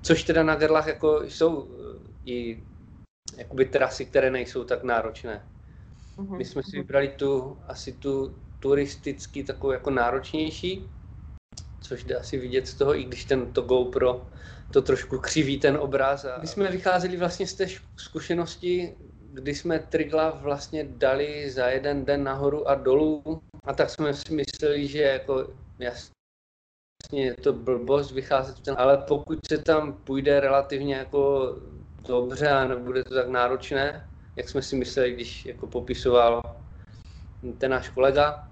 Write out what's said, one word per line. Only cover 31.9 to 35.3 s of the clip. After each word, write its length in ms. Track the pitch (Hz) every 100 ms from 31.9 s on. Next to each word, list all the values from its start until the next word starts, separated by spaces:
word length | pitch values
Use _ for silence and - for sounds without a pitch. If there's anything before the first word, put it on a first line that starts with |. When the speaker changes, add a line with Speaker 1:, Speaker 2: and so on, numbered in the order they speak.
| - -
Speaker 1:
dobře 400 | 123 123 131 147
a 160 | 135
nebude 400 | 131 127 123 127
to 100 | 127
tak 140 | 131 123
náročné, 800 | 127 123 131 - 139 143 147 - - - -
jak 120 | -
jsme 140 | 139
si 140 | 131 135
mysleli, 360 | 123 - 123
když 340 | 120 117